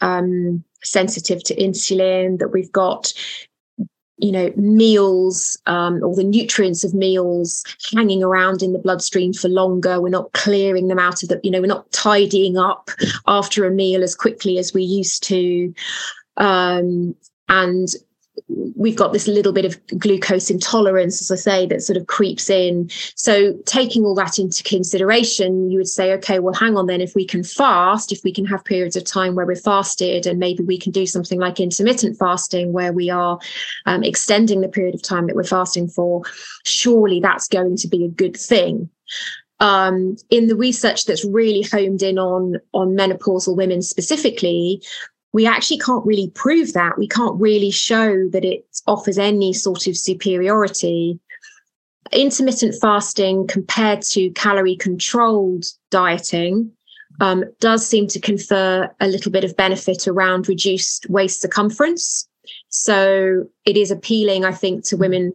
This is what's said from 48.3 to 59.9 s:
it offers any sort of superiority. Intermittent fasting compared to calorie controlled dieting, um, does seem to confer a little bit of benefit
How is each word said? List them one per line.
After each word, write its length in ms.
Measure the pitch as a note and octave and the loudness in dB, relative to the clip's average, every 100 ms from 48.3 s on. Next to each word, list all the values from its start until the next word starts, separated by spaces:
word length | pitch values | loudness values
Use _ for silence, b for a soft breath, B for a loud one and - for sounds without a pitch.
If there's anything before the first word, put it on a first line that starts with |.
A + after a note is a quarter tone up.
| F#3 | 0
it 220 | F#3 - - - - | -2 -4 -8 -6 -2
offers 320 | G#3 G#3 G3 | 0 0 0
any 340 | G3+ G#3 F#3+ | 2 2 0
sort 320 | F#3 G3 F3+ F#3+ | 0 -2 -2 -4
of 100 | E3+ | -4
superiority. 1200 | - F3+ G3 F3+ F#3 G#3+ G3 - F3 E3+ E3+ E3+ _ B B B B _ _ _ - | -4 -2 -2 0 2 2 0 -2 -2 0 -2 -4 _ B B B B _ _ _ 0
Intermittent 640 | B3+ C#4 C4+ C4 A3+ A3+ - | 2 2 2 0 0 -2 0
fasting 640 | G#3+ G#3 G#3 - F#3+ F#3+ F#3 | 2 2 0 -2 0 0 -2
compared 540 | G3 F#3 - G#3+ G3+ - | -4 -4 0 0 0 -2
to 180 | G3+ F#3 | 0 -2
calorie 440 | F3 G#3 G3 F#3+ F#3 | 0 0 2 2 0
controlled 920 | G3 F3 - A#3+ A3+ G#3+ F#3+ F3+ E3+ - - | -4 -4 -2 2 2 2 0 -2 -6 -12 -2
dieting, 800 | F#3+ F3 E3+ - E3+ F3 G3+ A3+ _ _ B B - | 0 2 0 -2 -2 0 0 -2 _ _ B B -2
um, 240 | G3 F#3 F3+ - | 0 0 -2 0
does 260 | A3+ A3+ - | 2 2 2
seem 220 | A3 G3+ | 2 2
to 120 | F#3 | -2
confer 720 | - G3+ - G3 F#3+ F#3 - - | -2 -2 0 0 2 0 -2 -2
a 80 | G3 | -2
little 240 | F#3 G3 | 0 0
bit 120 | F#3+ | 0
of 120 | F#3 F#3 | 0 0
benefit 520 | F#3+ F#3+ - | 0 0 -2